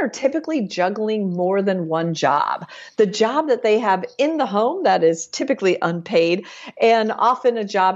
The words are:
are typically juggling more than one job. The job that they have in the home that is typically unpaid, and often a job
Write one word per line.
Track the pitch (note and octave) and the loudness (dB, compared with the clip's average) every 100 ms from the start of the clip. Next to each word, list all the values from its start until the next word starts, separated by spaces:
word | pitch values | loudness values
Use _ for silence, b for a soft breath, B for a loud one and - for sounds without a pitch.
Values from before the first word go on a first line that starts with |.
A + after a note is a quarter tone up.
are | D4 | -4
typically | - C4+ D#4 D#4+ D#4 G3 | -2 -2 -2 -4 -4 -4
juggling | - F3+ G#3 G#3+ G#3+ G3 | -2 -2 -2 -4 -2 -2
more | F3 F3+ G3 | -2 0 0
than | G3 F#3 E3 | 0 -2 -2
one | D#3+ E3+ | -2 -2
job. | D#3 C#3 C#3+ - - - B B - | -2 0 0 0 -6 -10 B B 0
The | G#3 | 0
job | G3+ A3 C#4 D#4 | 2 0 0 0
that | A#3 | 0
they | A3 G#3+ | 2 2
have | A3 F#3+ F3+ - | 2 0 -2 -2
in | C#4+ D#4+ | 0 0
the | B3 | 0
home | G3+ A#3 F#4 | 0 0 0
that | C4+ F#3 | 2 4
is | E3 E3 - | 4 2 -4
typically | - C#4 B3 F#3+ F3 | -6 -4 0 0 0
unpaid, | E3 E3+ E3+ E3+ E3 F3+ B B B - | -2 -4 -2 0 2 0 B B B 0
and | A3+ A3+ A3 | 2 4 2
often | - A3+ B3+ B3+ A#3 | 0 0 2 0 0
a | |
job | G3+ G3 F#3 | -2 2 2